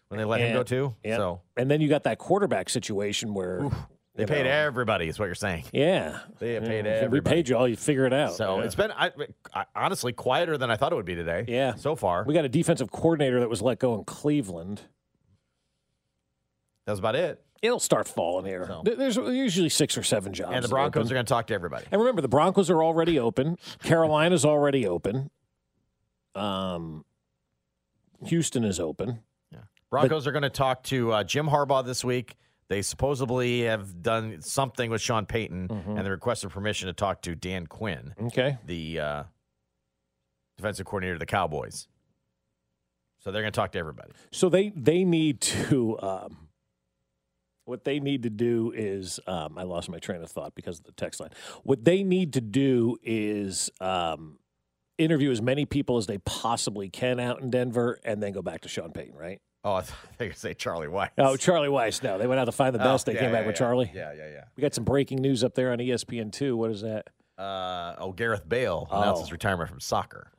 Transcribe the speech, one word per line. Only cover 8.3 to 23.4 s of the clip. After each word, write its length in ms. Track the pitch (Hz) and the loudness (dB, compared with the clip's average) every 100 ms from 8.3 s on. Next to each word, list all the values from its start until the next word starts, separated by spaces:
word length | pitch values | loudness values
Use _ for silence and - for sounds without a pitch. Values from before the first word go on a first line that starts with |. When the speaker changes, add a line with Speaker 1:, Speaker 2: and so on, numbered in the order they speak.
Speaker 1:
So 240 | 87 104 95 | 0 -2 0
Speaker 2:
Yeah. 60 | - | -2
Speaker 1:
it's 80 | |
been, 160 | - 214 | 0 -2
I, 200 | - 175 175 143 - - | 0 -2 -2 -12 -12 -10
I, 100 | - - | -8 -6
honestly, 380 | 101 135 190 123 | -2 -2 0 -4
quieter 460 | 117 123 135 175 147 | -2 2 2 2 0
than 120 | 123 | 0
I 60 | 110 | 2
thought 160 | 139 | 2
it 40 | 165 | 0
would 100 | 90 | -2
be 80 | |
today. 320 | 87 82 85 113 | -4 -2 -2 0
Speaker 2:
Yeah. 280 | 120 135 110 | 0 0 0
Speaker 1:
So 200 | 143 156 | -2 0
far. 280 | 98 87 | 2 0
Speaker 2:
We 100 | 110 | 2
got 100 | 160 | 2
a 40 | 143 | 2
defensive 400 | 170 160 170 123 | 2 2 2 0
coordinator 500 | - 165 165 139 123 | 2 2 4 4 4
that 80 | 120 | 2
was 140 | 117 | 2
let 160 | 117 120 | 0 2
go 160 | 127 | 2
in 100 | 110 | 0
Cleveland. 800 | - - 147 147 104 85 87 101 - _ _ _ _ 92 _ _ _ _ _ _ _ _ _ _ _ _ _ _ - | -4 -4 0 0 0 -8 -8 -12 -12 _ _ _ _ _ _ _ _ _ _ _ _ _ _ _ _ _ _ _ -6
Speaker 1:
That's 120 | 101 | -2
about 160 | 107 | 0
it. 280 | 123 170 - _ _ | 0 -2 -4 _ _
Speaker 2:
It'll 160 | 220 240 | -2 0
start 280 | - 120 101 | 2 2 0
falling 380 | - 85 92 95 | -2 0 0 -4
here. 180 | 95 90 | -6 -8
Speaker 1:
So. 160 | 85 | -2
Speaker 2:
Th-, 120 | 131 233 | -2 0
there's 200 | 269 226 | 0 0
usually 520 | 254 254 269 175 165 | 0 0 0 2 2
six 280 | - 143 - | 2 0 0
or 40 | |
seven 300 | 101 113 98 | 0 0 -2
jobs 220 | 92 90 | -8 -4
Speaker 1:
And 100 | 127 | -2
the 40 | 120 | 0
Broncos 340 | 131 143 - 113 | 0 2 0 0
Speaker 2:
open. 60 | |
Speaker 1:
are 20 | 131 | -2
gonna 80 | |
talk 220 | 117 123 113 | 0 0 0
to 60 | |
everybody. 300 | 107 85 69 - | -4 -4 -8 -2
Speaker 2:
And 80 | 196 | 2
remember, 220 | 240 220 | 2 2
the 60 | 135 | 2
Broncos 420 | 131 170 190 165 | 4 6 4 4
are 120 | 165 | 4
already 360 | 160 165 165 160 | 4 4 4 4
open. 380 | 117 110 | 2 2